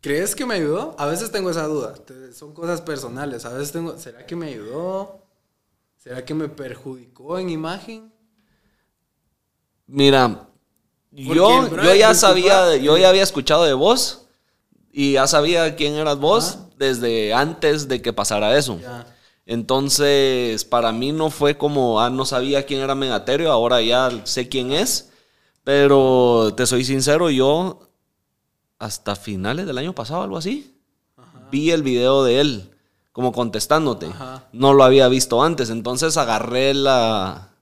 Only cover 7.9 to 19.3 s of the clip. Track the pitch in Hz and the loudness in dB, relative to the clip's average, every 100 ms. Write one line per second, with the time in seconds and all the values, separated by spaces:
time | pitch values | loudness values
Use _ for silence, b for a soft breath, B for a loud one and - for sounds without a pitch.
7.9 | 220 220 _ _ _ _ _ _ _ _ | -20 -20 _ _ _ _ _ _ _ _
8.9 | _ _ _ _ _ _ _ _ _ _ | _ _ _ _ _ _ _ _ _ _
9.9 | 139 139 139 123 101 - _ _ _ _ | 2 4 6 4 -2 -16 _ _ _ _
10.9 | _ _ 143 131 160 196 247 202 165 175 | _ _ -16 -2 4 6 4 2 0 4
11.9 | 196 220 220 208 185 190 190 180 151 139 | 6 6 6 4 4 4 4 4 2 4
12.9 | 160 185 190 190 143 131 156 170 131 165 | 6 6 6 2 -2 0 2 2 2 2
13.9 | 247 - - _ _ _ _ _ _ _ | 2 -2 -8 _ _ _ _ _ _ _
14.9 | - 139 135 135 160 147 170 160 151 147 | -2 0 2 2 2 2 0 0 -2 -4
15.9 | 151 156 143 147 214 220 - - _ 135 | -2 -4 -2 0 0 -2 -10 -18 _ -2
16.9 | 123 120 113 104 117 147 165 156 151 139 | -2 -2 -2 0 0 -2 -2 -2 -2 -4
17.9 | 127 117 110 104 104 107 139 131 92 - | -6 -4 -4 -4 -2 2 2 0 -8 -12
18.9 | 120 117 b b | -18 -20 b b